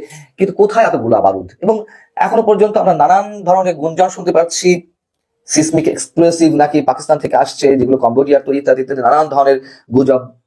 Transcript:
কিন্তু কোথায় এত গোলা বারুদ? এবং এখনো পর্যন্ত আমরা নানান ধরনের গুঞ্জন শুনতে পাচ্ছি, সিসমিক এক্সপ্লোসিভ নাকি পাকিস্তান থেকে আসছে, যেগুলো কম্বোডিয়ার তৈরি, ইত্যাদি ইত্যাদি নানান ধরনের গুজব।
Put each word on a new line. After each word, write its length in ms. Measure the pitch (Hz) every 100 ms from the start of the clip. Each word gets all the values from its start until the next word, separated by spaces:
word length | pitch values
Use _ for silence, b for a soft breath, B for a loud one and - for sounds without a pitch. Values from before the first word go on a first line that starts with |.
| B B B -
কিন্তু 180 | 190
কোথায় 320 | - 202 233 220
এত 100 | 139
গোলা 240 | 113 110
বারুদ? 280 | 95 95 92 -
এবং 240 | 196 220 214 b b -
এখনো 260 | - 226
পর্যন্ত 340 | 214 202 208 214
আমরা 180 | 180
নানান 480 | 160 147 196 202 208
ধরনের 320 | 175 185 180
গুঞ্জন 340 | 160 156 165 185
শুনতে 240 | 185 175
পাচ্ছি, 540 | 160 170 - 180 175 - _ _ _ _ _ -
সিসমিক 420 | 151 156 160 156
এক্সপ্লোসিভ 640 | - - - 170 165 165
নাকি 280 | 143 147 151
পাকিস্তান 360 | 135 127 - 147
থেকে 180 | - 123
আসছে, 420 | 139 - 139 135
যেগুলো 180 | 123 131
কম্বোডিয়ার 460 | 120 120 139 139
তৈরি, 160 | 139 139
ইত্যাদি 240 | 139 131
ইত্যাদি 200 | 127 135
নানান 260 | 117 147 156
ধরনের 320 | 139 139 135 B B B
গুজব। 380 | 120 131 127 123 _